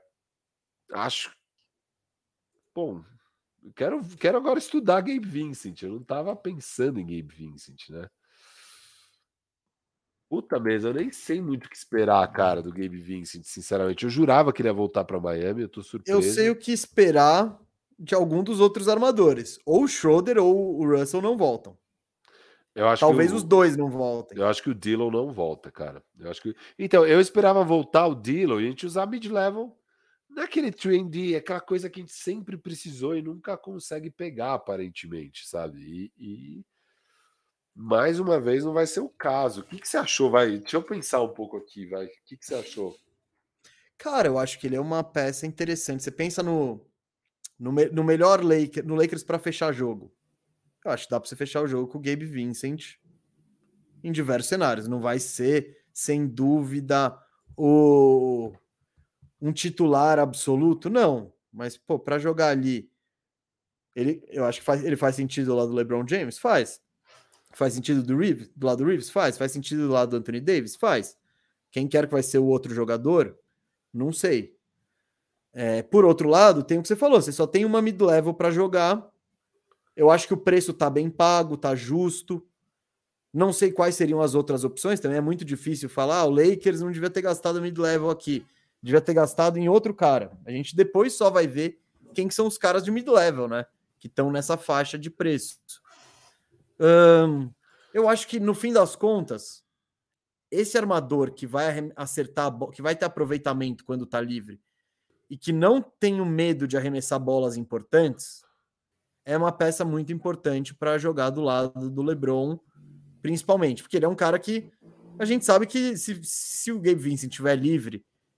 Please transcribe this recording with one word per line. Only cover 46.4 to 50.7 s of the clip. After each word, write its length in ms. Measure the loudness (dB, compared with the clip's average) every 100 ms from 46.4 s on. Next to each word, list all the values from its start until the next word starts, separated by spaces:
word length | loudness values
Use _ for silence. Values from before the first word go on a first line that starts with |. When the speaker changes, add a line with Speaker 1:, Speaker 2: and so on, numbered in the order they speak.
Speaker 2:
no, 420 | -2 -2 -2 -6 _ _ _ _ _ _ -20 _
no 140 | -4
me-, 180 | 0 2
no 140 | 2
melhor 400 | 2 4 6 6
Laker-, 420 | 4 2 2 -4 -4
no 100 | 0
Lakers 280 | 0 0
pra 160 | -6 -4
fechar 320 | -4 -4 -4
jogo. 420 | -2 -4 -6 -14 _ _ _ _ _ _